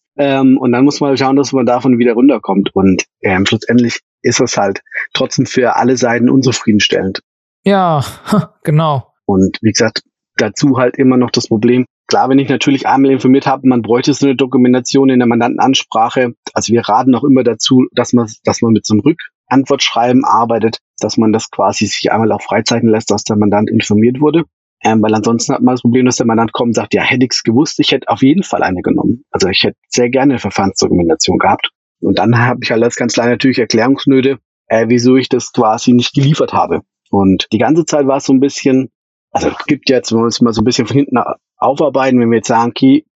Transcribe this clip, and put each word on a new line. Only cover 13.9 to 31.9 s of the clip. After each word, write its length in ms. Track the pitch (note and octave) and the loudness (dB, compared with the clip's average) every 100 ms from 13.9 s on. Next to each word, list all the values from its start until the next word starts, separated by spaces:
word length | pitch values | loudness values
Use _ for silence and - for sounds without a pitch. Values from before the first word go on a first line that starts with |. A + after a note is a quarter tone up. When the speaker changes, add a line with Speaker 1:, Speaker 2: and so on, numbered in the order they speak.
| A#2+ D3+ | 0 0
Speaker 1:
so 120 | C3 C#3 | 0 0
eine 100 | B2 | 0
Dokumentation 720 | C3 C3 B2 B2+ B2 C#3 C3+ | 0 2 2 2 0 2 2
in 80 | B2+ | 2
der 80 | A#2+ | 2
Mandantenansprache. 1080 | A#2 A#2+ - B2+ C3 - A2+ A#2 C3+ B2 - - | 2 0 0 0 0 -2 -2 0 0 -2 -4 -12
Also 180 | A2 G2+ | -8 -4
wir 100 | A#2 A2 | -2 0
raten 260 | G#2+ B2+ | 0 2
auch 100 | A#2 | 0
immer 200 | C#3+ C3 | 2 2
dazu, 420 | A#2+ A2 - B2+ B2+ | 2 -2 0 2 2
dass 200 | - A#2 | -2 0
man, 160 | B2 A2 - | 0 -2 -6
dass 180 | - G#2+ | -6 -2
man 100 | A2+ | 0
mit 140 | G#2+ - | 0 0
so 80 | |
einem 80 | G#2+ | 0
Rückantwortschreiben 1200 | D3 E3+ - _ - C3 C3 C3+ - A#2 A#2+ B2+ | 0 -2 -6 _ -4 -2 0 -2 -2 0 0 2
arbeitet, 540 | - - A#2 A2+ A2+ - _ - | 2 0 0 0 -2 -4 _ -8
dass 200 | - - | -4 0
man 140 | A2 | 0
das 180 | A2 - | 0 -4
quasi 360 | - G2 - G2+ | -2 -2 -2 -4
sich 240 | - - | -4 -4
einmal 220 | G#2 A2+ | -2 -2
auch 100 | G#2 | -2
freizeichnen 480 | - A#2 A2+ A#2 A2+ | -4 -4 -2 0 0
lässt, 200 | A2 - | 0 -2
dass 120 | G2+ | -6
der 140 | - G#2 | -2 0
Mandant 340 | G#2 G2+ G#2+ | 0 0 0
informiert 500 | A2 - G#2 A2+ C3 | -2 0 0 0 0
wurde. 240 | D3+ D#3+ D#3 _ _ _ | 0 0 -4 _ _ _
Ähm, 180 | A2 A2 | -2 0
weil 120 | G#2+ | 0
ansonsten 400 | G#2+ A#2 A#2 - | 0 0 -2 -2
hat 80 | C3+ | 0
man 120 | B2 | 0
das 60 | B2+ | 0
Problem, 240 | A#2+ B2+ | 0 2
dass 120 | B2+ A#2+ | 2 0
der 100 | A#2 | 0
Mandant 260 | A2+ A2+ | 0 0
kommt 160 | - A#2+ | -2 -2
und 60 | |
sagt, 180 | A2+ G2+ | -2 -2
„Ja, 100 | G2 | -2
hätte 220 | E2 B2+ | 0 0
ich's 180 | B2+ - | -2 -2
gewusst, 380 | - A2+ - - | 0 0 0 -2
ich 120 | - | -2
hätte 160 | C3+ - | -2 -2
auf 140 | A2 | 0
jeden 200 | C3+ F3+ | 2 2
Fall 200 | - - | -2 -2
eine 200 | - F#2 | -4 -2
genommen. 420 | - - - A#2+ _ | -2 -2 -2 -4 _
Also 180 | - F#2+ | -4 -2
ich 160 | - | 0
hätte 120 | - - _ | -2 -4 _
sehr 220 | - A#2+ | -2 0
gerne 240 | C3 C#3 | 2 0
eine 40 | A#2+ | 0
Verfahrensdokumentation 1000 | G2+ - F#2+ - - F#2 E3+ D#3+ - - | -4 -4 -4 -2 0 0 0 0 0 0
gehabt.“ 320 | - G#3+ - _ _ | 0 0 -4 _ _